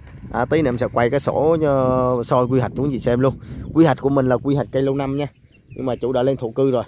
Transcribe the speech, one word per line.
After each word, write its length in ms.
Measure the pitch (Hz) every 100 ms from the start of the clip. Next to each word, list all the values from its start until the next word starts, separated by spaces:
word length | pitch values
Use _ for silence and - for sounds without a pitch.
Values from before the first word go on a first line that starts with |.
| - - -
À, 120 | 117
tí 180 | 123 156
nữa 60 | 143
em 100 | 120
sẽ 100 | 117
quay 180 | 117 120
cái 100 | 139
sổ 360 | - 98 151 165
cho 600 | 151 135 127 127 127 123
soi 220 | 117 127 123
quy 140 | 131
hoạch 120 | 107 -
cho 60 |
quý 40 | 143
anh 40 |
chị 60 | 123
xem 220 | 123 120
luôn. 140 | 131 - - - -
Quy 100 | 151
hoạch 160 | 165 127
của 80 | 139
mình 200 | 139 127
là 80 | 120
quy 180 | 135
hoạch 120 | 143 110
cây 100 | 135
lâu 120 | 135
năm 220 | 139 135 139
nha. 100 | 143 - _ _ _
Nhưng 180 | - 127
mà 100 | 113
chủ 160 | 120
đã 100 | 127
lên 140 | 131 131
thổ 140 | 117
cư 200 | 127 135
rồi. 140 | 123